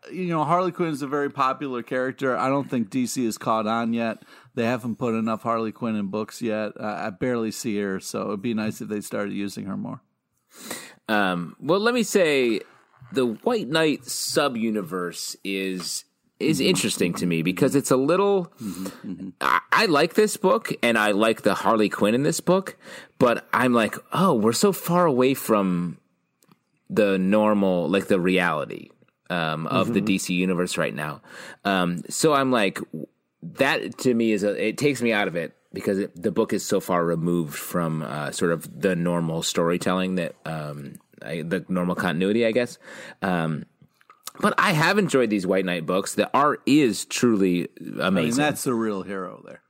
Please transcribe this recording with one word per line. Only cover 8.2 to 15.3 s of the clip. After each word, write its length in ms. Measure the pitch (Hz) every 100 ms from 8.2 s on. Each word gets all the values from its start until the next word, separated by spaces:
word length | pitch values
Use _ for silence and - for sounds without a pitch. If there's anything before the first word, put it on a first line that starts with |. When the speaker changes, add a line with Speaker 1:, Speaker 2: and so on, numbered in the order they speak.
| 101
Speaker 1:
it'd 140 | 104
be 120 | 113 110
nice 260 | 107 -
if 80 | 110
they 120 | 107
started 320 | 101 107 101
using 320 | 98 101 110 98
her 120 | 101
more. 240 | 104 110 _ _ _ _ _ - - - - - -
Speaker 2:
Um, 480 | 107 98 90 82 -
well, 200 | 131 185
let 140 | 220
me 80 | 247
say, 580 | 220 202 165 143 123 107 - - _ _ 127
the 140 | - 123
White 400 | 107 - 240 123
Knight 380 | 160 160 135 -
sub-universe 1300 | - - - 143 120 113 107 92 92 87 - -